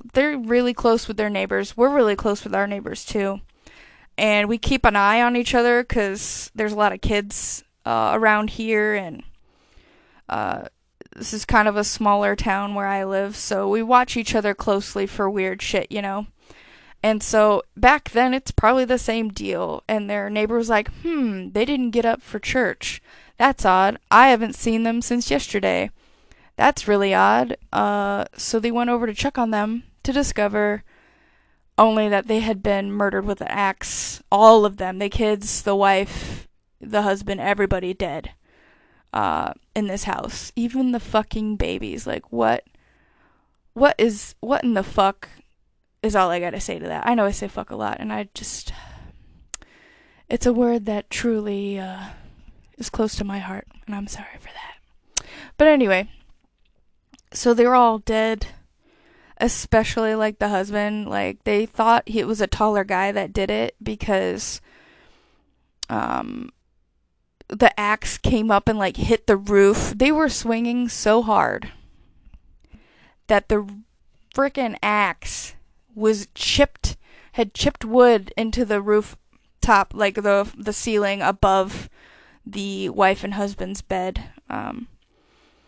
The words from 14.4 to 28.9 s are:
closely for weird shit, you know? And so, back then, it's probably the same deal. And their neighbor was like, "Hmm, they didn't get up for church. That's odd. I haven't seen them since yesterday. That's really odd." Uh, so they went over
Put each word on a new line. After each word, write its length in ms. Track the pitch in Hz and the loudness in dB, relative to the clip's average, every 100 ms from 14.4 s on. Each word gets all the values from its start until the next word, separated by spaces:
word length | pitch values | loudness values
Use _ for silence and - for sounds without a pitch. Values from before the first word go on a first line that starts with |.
| 208 | 0
closely 540 | 196 - 202 202 208 196 | -2 0 -2 -2 -4 -6
for 200 | - 196 | -2 -2
weird 360 | 202 190 185 | -2 -4 -4
shit, 280 | - 208 - | -2 -2 -2
you 80 | 214 | -6
know? 280 | 202 196 208 - _ - - - - - | -6 -8 -10 -16 _ -20 -20 -20 -20 -4
And 220 | 214 214 | 0 0
so, 400 | - 220 214 202 - - | 2 4 6 4 0 2
back 360 | 247 294 - | 4 4 2
then, 220 | 233 254 | 2 2
it's 180 | 262 - | 2 -2
probably 340 | - 220 254 254 | 2 4 4 2
the 120 | 254 | 0
same 320 | - 226 220 | -2 -4 -4
deal. 540 | 196 196 175 180 156 - | -6 -6 -4 -4 -6 -4
And 220 | 214 202 | -4 -2
their 200 | 208 202 | -6 -4
neighbor 280 | 208 214 233 | -2 0 0
was 120 | 226 | 2
like, 220 | 220 214 - | 0 0 -6
"Hmm, 480 | 330 320 247 190 185 | -6 -2 -2 -2 -4
they 160 | 196 240 | -2 0
didn't 260 | 285 240 | 0 0
get 140 | 226 233 | 2 2
up 160 | 226 | 0
for 180 | - 214 | -4 -10
church. 640 | - 262 220 - - - - - - _ | -4 0 0 -2 -8 -10 -14 -20 -20 _
That's 280 | 262 269 202 | 2 4 4
odd. 340 | 185 196 226 - | 4 4 0 4
I 180 | 214 262 | 8 8
haven't 260 | 240 226 - | 6 2 -4
seen 280 | 233 226 | -2 0
them 180 | 226 233 | 0 -2
since 300 | - 240 233 | -2 -2 0
yesterday. 600 | 277 - 202 190 90 202 - _ _ _ _ _ - | -2 0 -2 0 0 -2 -8 _ _ _ _ _ 2
That's 320 | - - - | 2 2 0
really 260 | 208 196 | 2 4
odd." 440 | 190 196 226 247 - - | 4 4 4 0 -4 -6
Uh, 540 | - 208 202 202 202 - - | -2 0 0 -2 -4 -6 -8
so 240 | - 226 | -4 -2
they 120 | 226 | -2
went 180 | 233 | -2
over 180 | 240 | 0